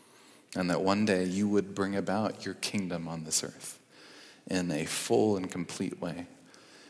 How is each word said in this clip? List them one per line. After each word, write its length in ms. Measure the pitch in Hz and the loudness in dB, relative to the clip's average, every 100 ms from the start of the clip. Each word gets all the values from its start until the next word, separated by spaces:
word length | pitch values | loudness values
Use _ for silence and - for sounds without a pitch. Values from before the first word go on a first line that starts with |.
| - - - - - - | -20 -20 -20 -20 -8 -2
And 140 | 90 | 2
that 120 | 80 | 2
one 240 | 95 101 107 | 4 4 4
day 180 | 92 | 4
you 240 | 92 95 104 | 2 2 4
would 260 | 101 95 | 4 2
bring 220 | 98 98 98 | -2 0 0
about 500 | 92 95 107 - 98 | 0 0 0 -2 -8
your 100 | 92 | -6
kingdom 520 | - 104 92 87 82 | -4 -2 -2 -4 -4
on 160 | 82 | -6
this 200 | 78 - | -2 -2
earth 360 | - - - - _ - - - - - - | -2 -8 -14 -14 _ -20 -20 -20 -20 -20 -4
in 240 | 92 87 | -2 0
a 160 | 76 78 | 0 -2
full 520 | - - 117 110 101 | -2 2 4 4 2
and 120 | 90 | -2
complete 520 | 87 85 - 95 - | -4 -6 -4 -4 -4
way, 260 | 90 82 90 - - - - - - | -6 -8 -10 -16 -20 -20 -20 -20 -20